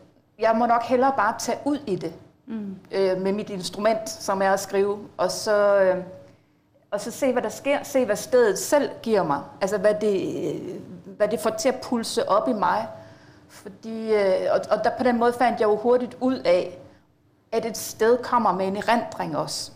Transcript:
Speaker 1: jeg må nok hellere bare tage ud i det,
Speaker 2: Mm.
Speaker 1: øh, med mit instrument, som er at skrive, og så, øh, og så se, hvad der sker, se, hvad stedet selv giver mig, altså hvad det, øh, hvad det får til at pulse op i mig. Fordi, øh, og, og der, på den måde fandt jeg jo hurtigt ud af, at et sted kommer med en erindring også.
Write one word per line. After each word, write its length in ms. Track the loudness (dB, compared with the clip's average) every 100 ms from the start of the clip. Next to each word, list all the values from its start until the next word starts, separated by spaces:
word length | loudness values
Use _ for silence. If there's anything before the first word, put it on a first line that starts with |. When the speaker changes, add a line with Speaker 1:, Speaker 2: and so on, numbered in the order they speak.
| -20 _ _ -2
Speaker 1:
jeg 180 | 2 2
må 100 | 4
nok 160 | 2
hellere 300 | 2 2 4 2
bare 180 | 0 0
tage 200 | -4 -4
ud 140 | -2 -4 -2
i 100 | -4
det, 160 | -6 -10 -20 _ -12
Speaker 2:
Mm. 300 | -10 -10 -12 -6
Speaker 1:
øh, 280 | 0 0 0
med 120 | -2
mit 180 | -2 -4
instrument, 580 | -8 -8 -2 0 0 -4
som 340 | -8 -4 0
er 80 | 2
at 100 | 2
skrive, 380 | 0 0 0 -2 -8 -4
og 140 | -2
så, 460 | -2 0 4 6 6
øh, 160 | 4 2 -2 -16 -20 _ _ _ _ _ -8
og 100 | -6
så 100 | -6
se, 220 | -2 0
hvad 100 | 0
der 60 | -2
sker, 300 | -4 -2 -2
se, 220 | 0 0
hvad 120 | 2 -2
stedet 420 | 2 4 4 2
selv 320 | 2 2 0 -4
giver 200 | 0 2
mig, 180 | 2 -2 -4 -4
altså 180 | -2 2
hvad 160 | 2 2
det, 440 | 0 0 -2 -4 -6
øh, 260 | -6 -8 -12 -14 -18 -10 -2
hvad 120 | 0
det 120 | 0
får 100 | -2
til 180 | 0 -2
at 120 | -2
pulse 460 | -4 -4 -2 -2 0
op 200 | 2 2
i 40 |
mig. 340 | 0 0 0 -4 -12 -20 -20 -20 -20 -20
Fordi, 640 | -20 -20 -16 -12 -6 0
øh, 180 | 2 4 2 2
og, 80 | 0 0
og 140 | 0
der, 60 | 0 0
på 60 |
den 140 | 0 2
måde 140 | 2
fandt 280 | 2 0 2
jeg 80 | 2
jo 80 | 2
hurtigt 400 | 2 2 0 -4
ud 140 | -2 0
af, 400 | 2 2 0 -8 -20 _ _ _ _ _ -6
at 140 | -4 -4
et 100 | -8
sted 420 | -8 0 4 4
kommer 340 | 2 2 2
med 140 | 2 -2
en 100 | -2
erindring 600 | 0 0 0 -8 -6 -4
også. 360 | -4 -6 -10